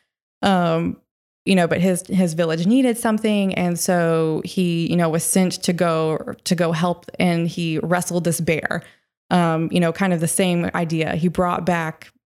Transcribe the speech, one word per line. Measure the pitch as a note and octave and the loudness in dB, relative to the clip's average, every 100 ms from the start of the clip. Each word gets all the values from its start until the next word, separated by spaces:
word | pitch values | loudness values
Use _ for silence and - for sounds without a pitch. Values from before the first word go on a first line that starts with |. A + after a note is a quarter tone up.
| _ _ _ _ | _ _ _ _
Um, | G3+ F#3 E3+ E3 F3 - _ _ _ _ - | 2 2 2 0 -2 -6 _ _ _ _ 0
you | F#3 | 2
know, | E3+ | 4
but | F3 | 2
his, | F#3+ F3+ - | 2 0 -2
his | F#3 F3 D#3+ | 0 0 0
village | E3 E3 F3+ | -2 0 2
needed | C4 B3+ A3+ | 4 2 0
something. | A3+ G#3+ A3 G#3 F#3+ - | 0 0 0 0 0 0
And | F3 E3+ | -2 -2
so | - F3 E3 D#3+ D#3+ D#3 - | 0 2 2 2 0 -2 -4
he, | - F3 E3 E3 | -2 0 0 0
you | F3 | 2
know, | E3 | 2
was | D#3+ | 0
sent | - F#3+ F3+ - | 0 2 0 0
to | - | -4
go, | E3+ E3+ D#3+ D#3 D#3 - - | 0 0 0 0 -2 -6 -10
to | - | -4
go | E3+ E3+ | 0 0
help, | D#3+ F3 F3 - - | 0 -2 -4 -8 -2
and | F3+ E3+ E3+ | 0 0 -2
he | F3 E3 D#3 | -2 -4 -4
wrestled | D#3+ F3+ - F3 | 0 -2 0 -2
this | E3+ E3 | 0 0
bear. | E3 D#3 - - - _ _ _ _ | 0 -2 -2 -8 -8 _ _ _ _
Um, | F3+ E3+ D#3+ E3 | 0 2 0 0
you | F3+ | 0
know, | E3 | 0
kind | E3 G3 | 0 -2
of | E3+ | 0
the | E3 | 0
same | - F#3 F3 F3+ F3 | 0 0 0 -2 -2
idea. | E3 E3 D#3 D3+ | -2 -2 -2 0
He | F3 | 0
brought | D#3+ F3+ F3 E3+ | 0 0 0 0
back | E3+ D#3+ - - _ _ | -2 -2 -8 -20 _ _